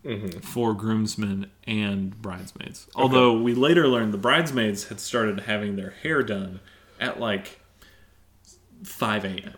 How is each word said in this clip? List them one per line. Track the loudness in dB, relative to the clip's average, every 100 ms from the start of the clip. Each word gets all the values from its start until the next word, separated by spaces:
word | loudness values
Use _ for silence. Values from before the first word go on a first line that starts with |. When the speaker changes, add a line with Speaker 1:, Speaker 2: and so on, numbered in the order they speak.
Speaker 1:
Mm-hmm. | -8 -6 -6 -10
Speaker 2:
for | -8 -2 0 0
groomsmen | 0 2 0 -2 -2 -2 -6 _ -4
and | -2 -2 -2 -4 -6
bridesmaids. | -10 -10 -12 -14 -14 -16 -10
Speaker 1:
Okay. | 0
Speaker 2:
Although | 4 6 6 6
we | 4 4
later | 6 6 6
learned | 4 2
the | 0
bridesmaids | 2 2 2 0 0 -2 -8
had | -10
started | -4 0 0 -2
having | -4 -2 -2 -4
their | -8 -8
hair | -2 0
done | 0 -4 -6 -10 -18 -20 _ -8
at, | -6 -4
like, | -4 -4 -6 -18 _ _ -20 _ _ _ _ _ _ -20 _ -20
five | -18 -4 -2 0 -2
A |
M. | -8 -12